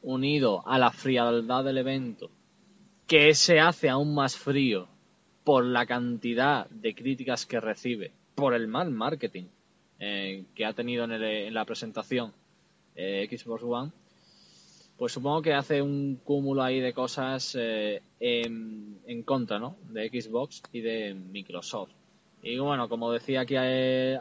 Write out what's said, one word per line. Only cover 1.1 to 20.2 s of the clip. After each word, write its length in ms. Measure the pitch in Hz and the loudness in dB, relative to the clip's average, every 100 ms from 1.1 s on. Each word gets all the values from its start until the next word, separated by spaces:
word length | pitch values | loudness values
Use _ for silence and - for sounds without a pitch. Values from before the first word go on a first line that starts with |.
| 123 120 117 113 127 135 | 2 4 2 2 0 0
del 120 | 131 | 0
evento, 540 | 131 135 123 104 - _ _ _ _ _ - _ - | 0 -2 -4 -10 -14 _ _ _ _ _ -20 _ 6
que 300 | 160 147 151 | 8 10 8
se 240 | - 160 | 8 8
hace 300 | 165 170 147 | 6 4 2
aún 260 | 131 147 147 | 2 2 2
más 220 | 135 - | 0 0
frío 500 | - 139 131 98 90 _ _ _ _ _ | 0 2 2 2 -2 _ _ _ _ _
por 200 | - 135 123 | 4 6 6
la 200 | 123 120 | 2 2
cantidad 800 | 123 123 117 120 117 135 135 - | 0 -2 -2 -2 2 2 2 -2
de 240 | 113 113 104 | -6 -6 -4
críticas 500 | 123 131 127 120 - | -4 -4 -2 -4 -2
que 140 | 117 | -4
recibe 520 | 110 104 123 113 95 - _ - | -2 -4 -4 -6 -8 -16 _ -2
por 180 | 139 | 2
el 140 | 120 110 | 2 0
mal 220 | 123 180 | -2 -2
marketing, 540 | 117 120 156 113 95 90 _ _ _ _ - | -2 -2 -2 -4 -8 -16 _ _ _ _ -12
eh, 440 | 101 101 98 98 95 - | -8 -6 -6 -8 -10 -6
que 100 | 107 | -6
ha 80 | |
tenido 300 | 113 120 120 117 | -4 -4 -4 -4
en 60 | |
el, 120 | 113 | -4
en 300 | 110 107 104 | -4 -4 -4
la 120 | 113 107 | -4 -6
presentación, 680 | 113 113 110 - 127 113 - _ _ _ _ _ - | -6 -8 -8 -4 -4 -4 -10 _ _ _ _ _ -8
eh, 320 | 95 98 104 | -4 -4 -4
Xbox 320 | 117 117 113 | -6 -8 -8
One, 280 | 120 120 143 - _ _ _ _ - - - - _ - | -4 -4 -6 -10 _ _ _ _ -20 -20 -20 -20 _ -6
pues 140 | 120 | -6
supongo 300 | 127 135 156 | -2 -2 0
que 120 | 160 | 2
hace 280 | 139 135 143 | 2 2 0
un 380 | 143 143 139 131 | 0 -2 -2 -4
cúmulo 400 | - 143 139 135 | -2 0 0 0
ahí 160 | 127 131 | 0 0
de 140 | 127 | 0
cosas, 640 | 123 127 - 131 131 - 131 | -2 -4 -2 -4 -4 -4 -4
eh, 420 | 117 110 104 101 - - | -2 -2 -2 -4 -8 -6
en, 800 | 120 117 117 113 110 107 104 101 120 | 0 0 0 -6 -8 -12 -14 -16 -12
en 160 | 117 | -8
contra, 360 | 113 135 117 104 | -2 -2 0 -4
¿no? 160 | 123 190 139 | -6 -10 -12
De 180 | 110 110 | -6 -6
Xbox 520 | 123 | -6